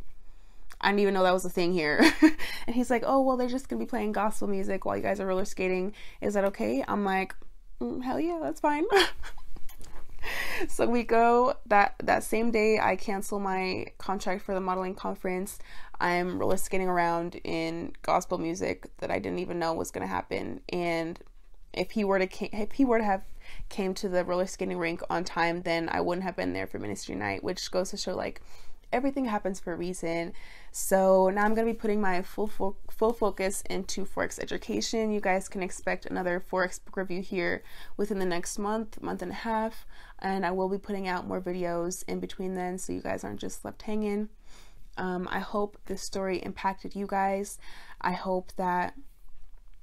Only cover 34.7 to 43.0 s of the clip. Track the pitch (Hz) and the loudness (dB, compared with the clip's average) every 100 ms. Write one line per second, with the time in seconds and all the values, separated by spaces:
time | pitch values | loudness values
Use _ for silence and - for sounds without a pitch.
34.7 | 208 - 226 220 208 202 190 196 196 185 | -2 0 0 2 2 2 2 0 -4 -4
35.7 | - 185 185 - 185 180 180 - 185 180 | -4 -2 -4 -4 -2 0 -2 0 0 0
36.7 | - - 202 190 180 196 185 175 180 - | -2 -6 -4 -2 -2 -2 -2 0 -2 -4
37.7 | - - - 202 196 185 170 - - 208 | -8 -6 -2 -2 0 2 0 -2 -2 -2
38.7 | 220 220 - 180 190 180 208 226 220 226 | -2 -4 -6 -6 -4 -6 -6 -2 -2 -2
39.7 | - - - - - 190 190 175 185 190 | -4 -10 -12 -14 -6 -2 0 0 0 0
40.7 | 196 196 196 190 180 196 185 185 180 175 | -2 -4 -4 -2 -4 -2 -4 -2 -2 0
41.7 | 170 175 180 - 185 180 - 185 185 180 | 0 -2 -4 -4 -4 -4 -6 -4 -2 -4
42.7 | 185 - 180 | -4 -4 -4